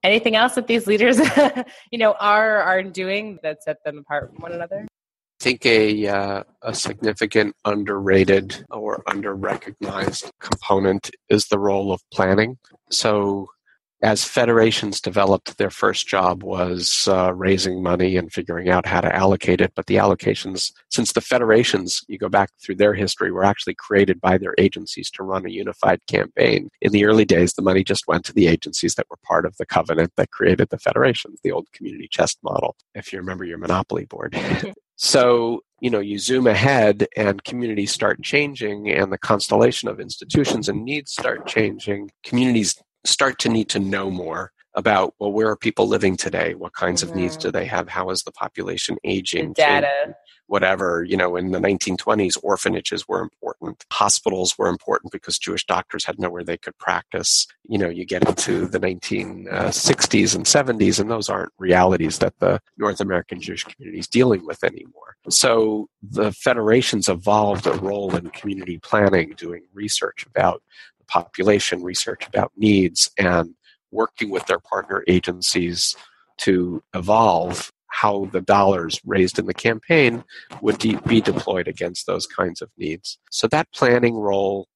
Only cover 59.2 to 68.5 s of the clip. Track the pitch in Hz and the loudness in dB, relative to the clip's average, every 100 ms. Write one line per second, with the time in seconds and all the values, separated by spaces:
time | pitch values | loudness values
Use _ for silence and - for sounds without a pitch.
59.2 | 95 95 95 95 95 - - - - 104 | -6 -12 -10 -4 -4 -2 0 0 2 2
60.2 | 95 90 - 147 131 113 98 92 104 117 | 2 0 2 2 2 2 2 2 -2 -2
61.2 | 104 98 90 _ 92 90 92 92 80 80 | -4 -4 -6 _ 2 6 6 4 0 0
62.2 | 92 _ 92 95 _ - 104 98 101 90 | -2 _ 0 0 _ -4 -4 -2 -2 -2
63.2 | 82 90 90 87 - - 87 87 - 117 | -4 -12 -12 -12 -12 -14 -14 -12 -4 2
64.2 | 123 98 80 76 - - - _ - - | 2 2 -2 -4 -4 -6 -20 _ -20 -20
65.2 | - - 131 117 107 107 107 _ 104 135 | -2 0 2 4 2 -2 -6 _ -10 -2
66.2 | 107 98 - 123 107 117 127 110 92 90 | -2 0 0 2 4 4 2 -2 0 -2
67.2 | 95 107 104 98 - - 95 101 98 92 | 2 2 2 0 -2 -2 -4 -4 -4 -4
68.2 | 87 - 104 | -6 -12 -8